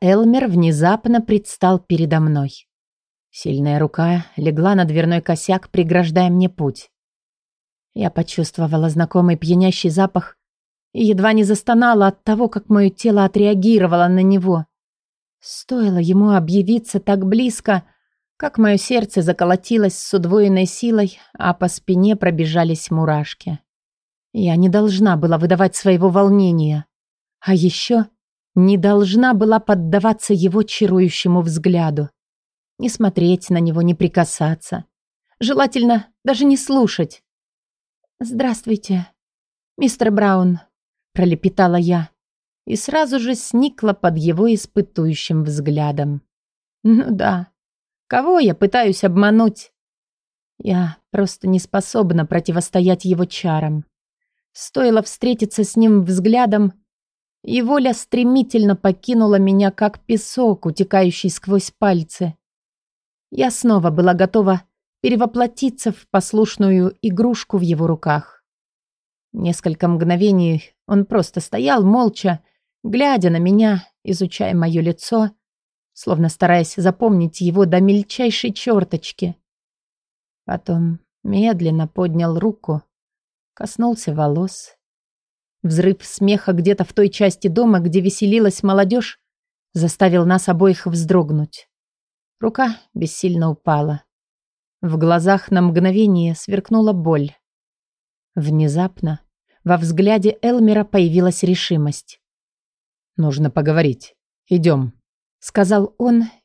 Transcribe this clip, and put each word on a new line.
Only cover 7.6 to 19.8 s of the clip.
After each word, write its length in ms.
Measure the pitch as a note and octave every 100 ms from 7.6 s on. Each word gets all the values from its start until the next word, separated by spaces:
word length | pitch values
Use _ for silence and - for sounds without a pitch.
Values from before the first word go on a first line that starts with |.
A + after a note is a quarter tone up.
| _ _ _
Я 160 | A3 F#3
почувствовала 800 | E3+ E3 - D#3 - D#3+ D#3+ D#3+
знакомый 480 | D#3 E3 F3+ F3 E3
пьянящий 520 | D#3+ F3+ F#3 - E3+
запах 480 | E3 F#3+ F3+ - - _ _ _ _ _
и 100 | -
едва 300 | G#3+ F#3 G#3+
не 100 | A3
застонала 640 | G3+ G#3 - A#3 A#3+ G#3+ G3
от 160 | -
того, 240 | - G#3+ A3+
как 220 | G#3 -
моё 200 | G#3 G3
тело 360 | F#3+ A3+ G3+ F#3+
отреагировало 840 | G#3 G#3 G3 G#3 A3 F3+ F3 F3
на 140 | F#3
него. 440 | F#3+ G3 F#3 E3+ D#3 _ _ _ _ _ _ _
Стоило 580 | - - - B3+ G#3 F3+
ему 340 | E3+ F#3+ G#3
объявиться 680 | G3 D#3+ G3 F#3 A#3 - G3
так 260 | - G3+ F#3+
близко, 580 | A3 B3+ - - F#3 - _ _ _ _ -
как 200 | D4 -
моё 200 | G#3 G3+
сердце 440 | - B3 G#3 G3
заколотилось 760 | E3 F3 A3+ F#3 - A3+